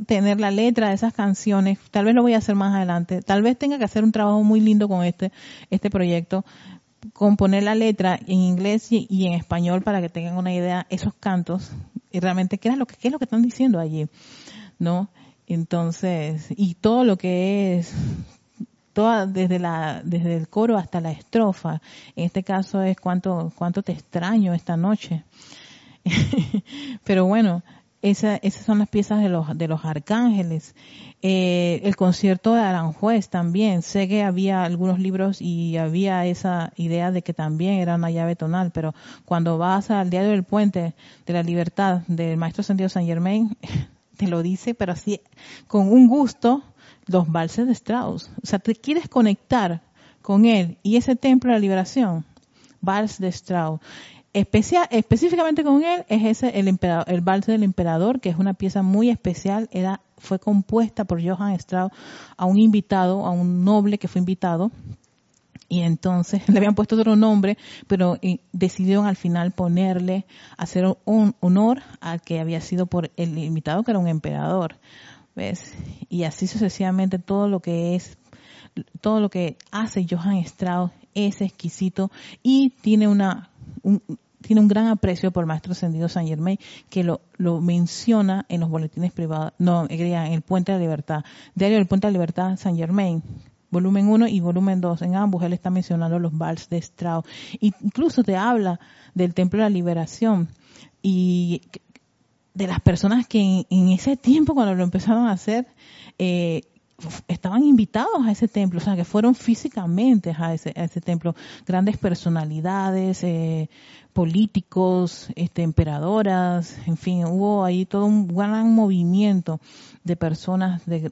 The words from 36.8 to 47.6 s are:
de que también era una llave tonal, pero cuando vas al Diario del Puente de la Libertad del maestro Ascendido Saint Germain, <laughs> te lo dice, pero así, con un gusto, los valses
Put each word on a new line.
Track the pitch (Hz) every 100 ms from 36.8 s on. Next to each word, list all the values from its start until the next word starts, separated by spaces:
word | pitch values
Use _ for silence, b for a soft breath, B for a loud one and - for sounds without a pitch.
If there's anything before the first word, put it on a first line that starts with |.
| 165 170 175
de | 185
que | 170
también | 165 156 156 180 196
era | 175 170
una | 170
llave | 165 165 170
tonal, | 160 180 180
pero | 165 160 - B B -
cuando | 170 165 165
vas | 175 190 -
al | 202 180
Diario | 180 202
del | 208
Puente | 180 208 208 190 170 - b b -
de |
la | 175
Libertad | 170 170 170 - 196 180 170
del | 165 165 160
maestro | 165 -
Ascendido | 202 196 185
Saint | 185 170
Germain, | 165 180 214 220 -
<laughs> | - - - _ _ -
te | 196
lo | 170
dice, | 170 185 -
pero | 233 190
así, | 170 - 202 _ _ B B B
con | 208 196
un | 247 247
gusto, | 277 262 - 233 269 - _ b b -
los | 180 160
valses | 165 165 -